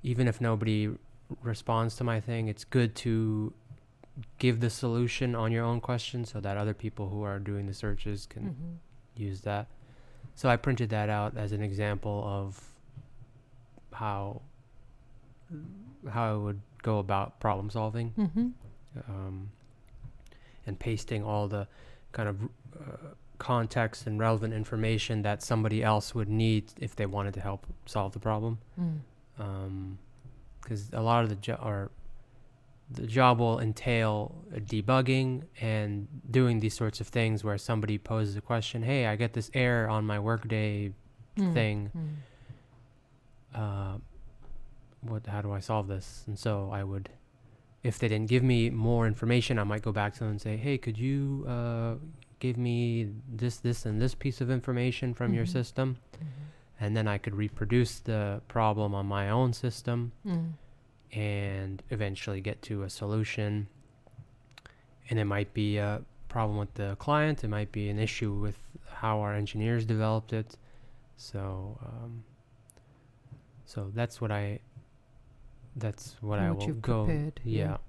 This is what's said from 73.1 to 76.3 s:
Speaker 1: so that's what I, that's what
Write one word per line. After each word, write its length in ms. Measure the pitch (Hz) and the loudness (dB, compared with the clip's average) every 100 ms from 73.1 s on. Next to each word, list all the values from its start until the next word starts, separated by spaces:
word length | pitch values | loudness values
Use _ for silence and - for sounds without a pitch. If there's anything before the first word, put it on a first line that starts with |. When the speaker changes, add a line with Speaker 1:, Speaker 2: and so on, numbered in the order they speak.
| - - - - - - | -20 -20 -20 -20 -20 -12
Speaker 1:
so 240 | - 98 | -8 -6
that's 260 | 110 120 - | -2 -2 -2
what 100 | 113 | -2
I, 300 | 104 101 104 - - - - - - - - - - - - | 0 -2 -4 -10 -20 -20 -20 -20 -20 -20 -20 -20 -20 -12 -6
that's 400 | 107 101 - - | -4 -6 -12 -8
what 160 | 107 | -2